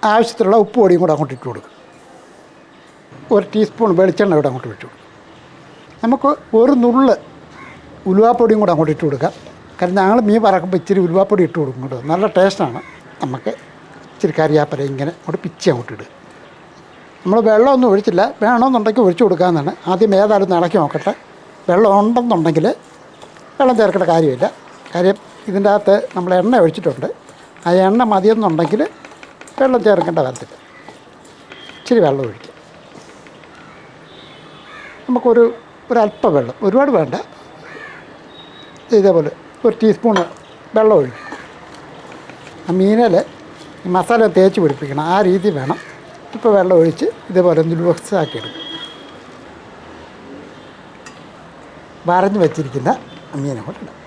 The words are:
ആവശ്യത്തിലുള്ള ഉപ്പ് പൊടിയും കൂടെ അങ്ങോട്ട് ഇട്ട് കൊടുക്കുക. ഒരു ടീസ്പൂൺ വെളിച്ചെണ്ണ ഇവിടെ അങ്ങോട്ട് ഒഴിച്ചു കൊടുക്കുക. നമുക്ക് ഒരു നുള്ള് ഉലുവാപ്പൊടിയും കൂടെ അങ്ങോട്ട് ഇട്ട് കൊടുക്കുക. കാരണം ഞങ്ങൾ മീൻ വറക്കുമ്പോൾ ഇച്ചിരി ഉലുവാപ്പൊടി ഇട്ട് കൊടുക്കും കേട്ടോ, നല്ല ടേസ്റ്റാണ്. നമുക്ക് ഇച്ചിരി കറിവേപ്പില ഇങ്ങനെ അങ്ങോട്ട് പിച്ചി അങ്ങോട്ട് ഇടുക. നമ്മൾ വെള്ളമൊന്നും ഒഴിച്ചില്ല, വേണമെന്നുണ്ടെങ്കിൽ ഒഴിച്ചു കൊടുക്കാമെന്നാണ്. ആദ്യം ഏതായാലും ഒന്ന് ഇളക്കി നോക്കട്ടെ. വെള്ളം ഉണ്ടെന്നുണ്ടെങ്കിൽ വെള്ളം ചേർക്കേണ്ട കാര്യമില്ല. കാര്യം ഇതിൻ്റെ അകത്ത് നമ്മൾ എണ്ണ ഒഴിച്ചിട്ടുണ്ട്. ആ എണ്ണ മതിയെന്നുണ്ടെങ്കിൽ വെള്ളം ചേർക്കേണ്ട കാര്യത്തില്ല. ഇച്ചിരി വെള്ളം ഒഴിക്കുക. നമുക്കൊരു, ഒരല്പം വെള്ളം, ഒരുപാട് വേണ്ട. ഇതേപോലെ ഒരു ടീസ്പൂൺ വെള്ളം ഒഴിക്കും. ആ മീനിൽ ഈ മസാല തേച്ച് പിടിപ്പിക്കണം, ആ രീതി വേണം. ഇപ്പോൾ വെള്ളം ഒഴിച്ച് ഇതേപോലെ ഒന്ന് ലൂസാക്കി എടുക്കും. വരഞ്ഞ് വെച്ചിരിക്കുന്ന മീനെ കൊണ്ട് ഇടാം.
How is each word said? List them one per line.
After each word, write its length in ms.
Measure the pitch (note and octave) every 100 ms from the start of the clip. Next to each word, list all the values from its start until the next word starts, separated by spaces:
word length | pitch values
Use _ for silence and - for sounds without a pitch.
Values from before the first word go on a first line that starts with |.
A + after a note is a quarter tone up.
| G#3+
ആവശ്യത്തിലുള്ള 460 | A3 A#3 - G3+ A3
ഉപ്പ് 120 | G3+ B3
പൊടിയും 200 | G3 F3
കൂടെ 100 | F3
അങ്ങോട്ട് 200 | D3+ C#3+ B2+
ഇട്ട് 100 | B2+
കൊടുക്കുക. 240 | A#2 - - - - - - - - - - - - - - - - -
ഒരു 100 | A#3 -
ടീസ്പൂൺ 380 | G#3+ G#3+ - A3+ F3
വെളിച്ചെണ്ണ 360 | F#3 D#3+ G#3 D#3
ഇവിടെ 120 | C#3+
അങ്ങോട്ട് 180 | B2+ B2
ഒഴിച്ചു 160 | G#2 -
കൊടുക്കുക. 200 | - - - - - - - - - - -
നമുക്ക് 280 | A3+ B3+ C#4 D4 - A3
ഒരു 140 | A#3+ C#4+
നുള്ള് 320 | A#3+ A#3+ C4 G#3 - - - - - - - - -
ഉലുവാപ്പൊടിയും 500 | F#3+ A3+ A#3+ A#3 G#3+
കൂടെ 100 | G#3
അങ്ങോട്ട് 180 | E3 D#3
ഇട്ട് 80 | D3+ D#3+
കൊടുക്കുക. 260 | C3+ D#3 - - - - -
കാരണം 160 | F3+ F#3+
ഞങ്ങൾ 200 | F#3+ A3+ G#3+
മീൻ 120 | G#3+ G#3+
വറക്കുമ്പോൾ 340 | F#3+ F3 F#3
ഇച്ചിരി 200 | - G3 F3
ഉലുവാപ്പൊടി 360 | F3 G3 G#3 E3
ഇട്ട് 80 | E3+
കൊടുക്കും 200 | C#3+ B2+ C3
കേട്ടോ, 120 | B2+ C3+
നല്ല 180 | E3+ G3+ F#3+
ടേസ്റ്റാണ്. 460 | F#3+ F#3+ D#3+ A2+ - - - -
നമുക്ക് 280 | C#3 B2+ - - - - - - -
ഇച്ചിരി 180 | - F#3+ D#3
കറിവേപ്പില 420 | D#3 D3+ D3 D3 C#3
ഇങ്ങനെ 200 | C3+ C#3+ F3
അങ്ങോട്ട് 240 | - D#3 -
പിച്ചി 180 | - -
അങ്ങോട്ട് 180 | B2+ A#2 G#2
ഇടുക. 120 | - - - - - - - - - - - -
നമ്മൾ 140 | F#3 G#3+ A3
വെള്ളമൊന്നും 380 | G#3+ B3+ C4+ B3
ഒഴിച്ചില്ല, 300 | G3 G#3 F3 A3+ - G#3+
വേണമെന്നുണ്ടെങ്കിൽ 580 | A#3+ B3+ B3+ G#3+ G#3+ G#3
ഒഴിച്ചു 160 | F3 A3
കൊടുക്കാമെന്നാണ്. 480 | E3 F3+ E3 C3 - -
ആദ്യം 240 | F#3 G#3+ F#3+
ഏതായാലും 260 | G#3 G#3 G3
ഒന്ന് 100 | F3
ഇളക്കി 180 | F3 F#3+
നോക്കട്ടെ. 300 | D3 D3+ - A#3 - - - - -
വെള്ളം 220 | F3+ A3 G3
ഉണ്ടെന്നുണ്ടെങ്കിൽ 680 | G#3 A#3+ A#3+ F#3+ D#3+ D#3+ D#3+ - - - - - - - - -
വെള്ളം 180 | C4 A#3
ചേർക്കേണ്ട 260 | G#3+ F#3 F3
കാര്യമില്ല. 340 | E3 D#3+ B2+ F#3+ - - - -
കാര്യം 220 | E3+ F#3 - - - -
ഇതിൻ്റെ 200 | G3 G3+ G3+
അകത്ത് 200 | G3+ G3+ - -
നമ്മൾ 140 | F3+ F#3
എണ്ണ 140 | F#3+ B3
ഒഴിച്ചിട്ടുണ്ട്. 440 | E3+ D#3 E3+ B2+ C3 A#4 - - - - -
ആ 40 | F3+ F#3+
എണ്ണ 160 | G#3+ A#3+
മതിയെന്നുണ്ടെങ്കിൽ 680 | G3+ F#3+ A3 G#3 D#3+ E3 G#3+ E4+ - - - - - - -
വെള്ളം 220 | C4+ B3+ A3
ചേർക്കേണ്ട 340 | F#3+ D#3+ E3 C3
കാര്യത്തില്ല. 300 | B2 - - - - - - - - - - - - - -
ഇച്ചിരി 220 | - A#3
വെള്ളം 160 | E3 C#3 B2+
ഒഴിക്കുക. 260 | G#2 - - - - - - - - - - - - - - - - - - - - - - - - - - -
നമുക്കൊരു, 380 | B3 A#3+ A#3 A#3 A3+ - - -
ഒരല്പം 420 | A#3+ G#3 - A3+ D3
വെള്ളം, 180 | A#2+ - G3+
ഒരുപാട് 240 | A3 C#4+ A3
വേണ്ട. 160 | C#3+ A#2+ - - - - - - - - - - - - - - - - - A3
ഇതേപോലെ 320 | G3 E3+ D3 - - -
ഒരു 100 | A#3+ -
ടീസ്പൂൺ 340 | A3 G3 A#3+ G3 E3+ - - - - A3
വെള്ളം 180 | A3 G3+
ഒഴിക്കും. 260 | C3 A#2+ - - - - - - - - - - - - - - -
ആ 80 | F3+
മീനിൽ 360 | F#3+ A3 A#3+ F3 - - - - - -
ഈ 60 | F3+ F3+
മസാല 320 | F3 A#3 A3 F3
തേച്ച് 200 | F#3+ F#3+
പിടിപ്പിക്കണം, 400 | E3 C3+ C#3+ C#3 D#3 F#3
ആ 20 | F#3+
രീതി 180 | F#3 F#3+ D3+
വേണം. 200 | C3 - - - - - - G#3+
ഇപ്പോൾ 120 | A#3+ G3+
വെള്ളം 180 | F#3 F3+
ഒഴിച്ച് 260 | E3 - E4+ - -
ഇതേപോലെ 300 | F#3 F3+ D#3+ D#3+
ഒന്ന് 160 | E3
ലൂസാക്കി 560 | E3+ E3 - G3 D#3 -
എടുക്കും. 240 | - - - - - - - - - - - - - - - - - - - - - - - - - - - - - - - - - - - - E3+
വരഞ്ഞ് 300 | F3 F#3+ G3+ E3
വെച്ചിരിക്കുന്ന 460 | D#3 C#3 C3 C3 B3 - - - C#3+
മീനെ 180 | C#3 B2+ G#2+
കൊണ്ട് 120 | A2
ഇടാം. 180 | - -